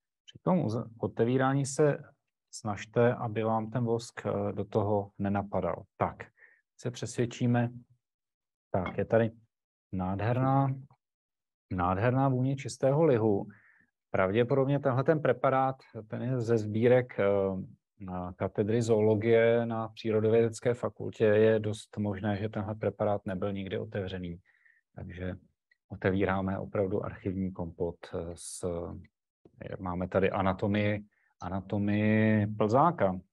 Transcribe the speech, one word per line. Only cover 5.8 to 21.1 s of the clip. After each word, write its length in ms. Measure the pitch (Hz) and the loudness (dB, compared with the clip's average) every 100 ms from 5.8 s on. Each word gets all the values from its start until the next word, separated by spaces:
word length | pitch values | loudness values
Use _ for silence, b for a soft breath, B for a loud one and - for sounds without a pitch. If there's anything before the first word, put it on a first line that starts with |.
| 92 - | -8 -4
Tak, 200 | 92 - - b b b b _ | -4 -4 -16 b b b b _
se 140 | 123 | -10
přesvědčíme. 800 | 123 117 - 123 - 123 120 120 120 - _ _ _ _ _ _ _ _ | -8 -8 -4 -4 -2 0 2 0 -4 -20 _ _ _ _ _ _ _ _
Tak, 280 | 101 87 - | -4 -4 -4
je 60 | |
tady 260 | 98 113 113 - _ _ _ _ _ | 2 2 2 -4 _ _ _ _ _
nádherná, 840 | 92 90 101 107 131 131 135 135 135 - _ _ _ _ _ _ _ - | -6 -4 -2 -2 0 2 2 2 -2 -10 _ _ _ _ _ _ _ -8
nádherná 560 | 92 90 92 120 131 139 | -2 0 2 2 2 2
vůně 280 | 123 131 135 | 0 0 -2
čistého 480 | 117 - 135 143 | -8 -2 2 4
lihu. 420 | 160 120 110 101 - B B B B _ _ | 4 4 4 2 -2 B B B B _ _
Pravděpodobně 680 | 98 95 107 120 135 131 143 | 0 2 2 2 2 2 2
tenhle 240 | 143 123 | 2 0
ten 180 | 135 156 | 2 2
preparát, 540 | 139 120 139 131 131 135 - 113 107 | 2 2 2 2 0 -4 -12 -16 -12
ten 140 | 117 | -6
je 180 | 117 131 | -4 -2
ze 180 | 113 117 | 2 0
sbírek, 600 | 107 107 120 127 127 - | 0 2 6 4 2 0
eh, 60 | 101 101 98 95 95 - _ - | 2 2 0 -2 -8 -14 _ -18
na 320 | 95 90 90 | -10 -8 -8
katedry 500 | 92 98 - 104 117 | -6 -4 -2 0 0
zoologie 840 | 113 110 107 107 113 117 117 117 117 | 2 4 4 4 4 6 6 4 0
na 220 | 113 110 | -4 -6
Přírodovědecké 840 | 110 113 107 110 113 117 110 123 | -6 -2 0 4 4 2 0 -4
fakultě. 500 | 120 107 - 104 | -2 -4 -8 -10